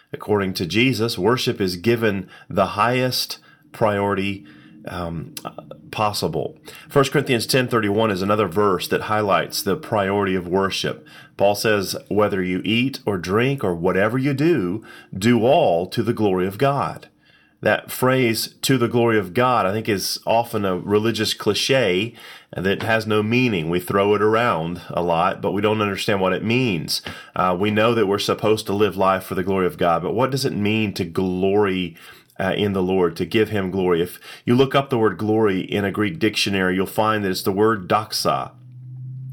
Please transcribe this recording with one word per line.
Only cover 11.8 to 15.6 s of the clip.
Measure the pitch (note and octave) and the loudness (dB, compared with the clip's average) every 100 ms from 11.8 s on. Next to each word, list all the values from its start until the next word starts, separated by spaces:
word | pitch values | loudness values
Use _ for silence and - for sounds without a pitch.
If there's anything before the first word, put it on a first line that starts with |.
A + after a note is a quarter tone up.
| F2 F2 - | 0 -8 -4
"Whether | G2 G#2 G2 | 0 2 0
you | F2+ F2+ | -2 -2
eat | E2+ A2+ C3 B2+ - | 0 0 0 -2 -4
or | G2 | -4
drink | E2+ G#2 C3 C#3 | 0 0 0 0
or | G2 | -2
whatever | E2+ F2+ F#2 G#2+ B2+ | 0 0 2 0 0
you | C3+ C3+ | -2 0
do, | D#3+ D3+ F2+ G#2 - - - F#2+ | 0 2 0 -4 -10 -20 -14 -2
do | G#2+ A#2 | 2 4
all | A#2 E3 | 4 4